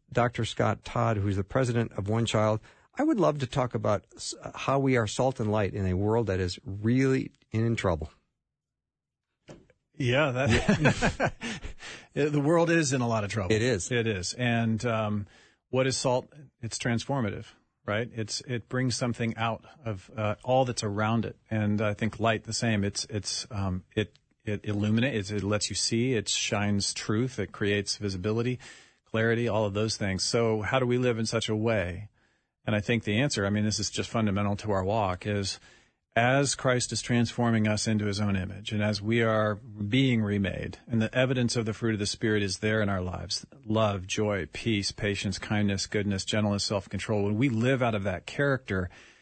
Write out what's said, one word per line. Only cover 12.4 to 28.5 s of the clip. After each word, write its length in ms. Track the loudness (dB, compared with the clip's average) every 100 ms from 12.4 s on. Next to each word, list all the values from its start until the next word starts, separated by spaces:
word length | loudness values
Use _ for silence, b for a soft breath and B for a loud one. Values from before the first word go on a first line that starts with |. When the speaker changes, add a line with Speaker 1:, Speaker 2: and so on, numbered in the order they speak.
| 4 4 6
Speaker 2:
is 220 | 4 4
in 80 | 2
a 60 | 2
lot 160 | 0
of 80 | 0
trouble. 240 | -2 2 2
Speaker 1:
It 60 |
is. 300 | 2 0 0
Speaker 2:
It 160 | 0 0
is. 260 | -2 -4
And, 500 | -4 0 0 0 0 0
um, 420 | -2 -2 -4 -6 b b b _
what 160 | 0 0
is 120 | 0
salt? 300 | 0 -2 -4 -14 -20 _
It's 180 | -10 -6
transformative, 640 | -2 -2 0 -2 -2 -4 -10 -20 _ _ -4
right? 240 | -4 -4 -6
It's, 260 | -6 -8
it 280 | -6 -8 -4
brings 260 | -2 0 0
something 420 | -2 -2 -4 -2
out 280 | -4 -4 -10 -12 -10
of, 240 | -10 -10 -4
uh, 180 | -4 -2
all 220 | 2 2 2
that's 180 | -2
around 420 | -4 0 0 0 -2
it. 100 | -6 _
And 300 | -2 0 2
I 140 | 0
think 260 | 0 -4 0
light 240 | 0 0
the 100 | -2
same. 300 | -2 0 2
It's, 220 | 0 -4 -6
it's, 360 | -6 -6 -8 -8
um, 320 | -4 -4 -4 -4 -4
it, 180 | -4 _ _ _ -8
it 160 | -6
illuminates, 640 | -4 -2 2 2 2 -2 -4
it 120 | -4
lets 260 | 0 0 -2
you 60 | -2
see, 380 | 0 0 2
it 140 | 0 -2
shines 640 | -4 -2 0 2 0 -2
truth, 460 | -4 -2 0 0 -2
it 120 | -8
creates 460 | -2 0 0 -2 -4
visibility, 600 | -4 -4 -2 0 -2